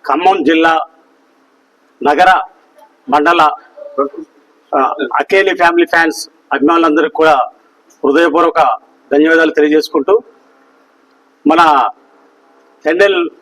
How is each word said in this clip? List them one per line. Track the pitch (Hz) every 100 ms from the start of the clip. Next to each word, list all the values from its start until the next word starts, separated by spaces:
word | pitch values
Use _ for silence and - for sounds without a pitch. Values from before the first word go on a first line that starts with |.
| -
ఖమ్మం | 143 185 190
జిల్లా | 139 160 165 160 - _ _ _ _ _ _ _ _ _ _ _
నగర | 139 147 185 170 - _ _ _ - _ -
మండల, | 143 151 175 151 143 - - - - 139 - - _ _ _ _
ఆ, | 143 131 - 131 -
అకేలి | 147 190 190
ఫ్యామిలీ | 175 175 170
ఫ్యాన్స్ | 165 170 165 - - _ _
అభిమానులందరికీ | - 143 165 160 151 156
కూడా | 156 160 139 117 _ _ _ _ _
హృదయపూర్వక | 135 143 170 151 170 160 135 107 _ _ _
ధన్యవాదాలు | 143 160 165 160
తెలియజేసుకుంటూ, | 156 151 151 147 151 135 220 - _ _ _ _ _ _ _ _ _ _ _ -
మన | 160 165 143 110 - _ _ _ _ _ _ _ _
తండేల్ | 151 170 202 185 165 -